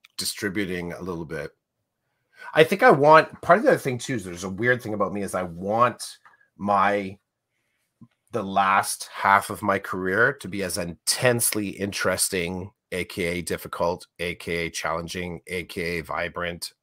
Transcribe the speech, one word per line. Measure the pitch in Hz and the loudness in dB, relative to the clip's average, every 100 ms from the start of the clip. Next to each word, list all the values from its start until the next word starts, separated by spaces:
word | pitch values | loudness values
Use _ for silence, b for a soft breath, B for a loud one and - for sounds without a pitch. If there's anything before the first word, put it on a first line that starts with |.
| - - | -18 -10
distributing | 92 - 107 90 98 92 87 | -8 -4 -4 -4 -4 -4 -6
a | 82 | -8
little | 90 85 82 | -8 -8 -8
bit. | 78 71 - _ _ _ _ _ _ _ B B | -8 -10 -14 _ _ _ _ _ _ _ B B
I | 156 160 | 4 4
think | 196 | 6
I | 247 | 6
want, | 156 143 156 151 - | 8 8 8 8 -2
part | - 180 | 4 4
of | |
the | 269 | 6
other | 160 | 2
thing | - 123 | 0 -4
too | - 131 | -4 -6
is | 92 | -6
there's | 87 | -8
a | 95 | -8
weird | 95 120 123 | -2 0 0
thing | 113 | -2
about | 107 95 | -2 -2
me | 98 | -2
is | 95 | -4
I | 95 | -4
want | 90 82 95 110 120 107 - - b b b - | -6 -6 -2 2 2 2 -10 -16 b b b -8
my, | 98 101 98 104 95 98 _ _ _ _ _ _ _ _ 117 _ _ | 0 4 4 2 -2 -10 _ _ _ _ _ _ _ _ -20 _ _
the | 117 | -6
last | 98 98 95 98 104 - - | -2 2 4 4 2 -4 -10
half | - 98 98 - | 0 4 6 4
of | 104 | -4
my | 104 98 | 0 0
career | - 98 92 95 117 | -2 -4 -2 2 2
to | 107 95 | 0 -8
be | 98 | -6
as | 92 90 | -4 -4
intensely | 87 85 - - 127 120 - 107 101 | -6 -6 -4 0 2 2 0 0 -4
interesting, | - 101 95 101 92 - 95 85 92 98 - _ | -4 -6 -2 -2 0 0 -2 -2 -4 -10 -14 _
A | 90 85 | -6 -6
K | - 85 | -4 -2
A | 87 | -4
difficult, | 82 90 - - 87 87 - - | -4 -6 -6 -4 -2 -2 -10 -8
A | 87 82 | -8 -6
K | - 85 82 | -6 -4 -4
A | |
challenging, | - 80 82 85 92 87 85 - | -6 -4 -4 -6 -8 -8 -10 -8
A | 90 | -10
K | 82 - 85 85 | -8 -6 -4 -6
A | |
vibrant, | 78 73 87 80 87 85 - - | -6 -6 -6 -6 -6 -8 -12 -16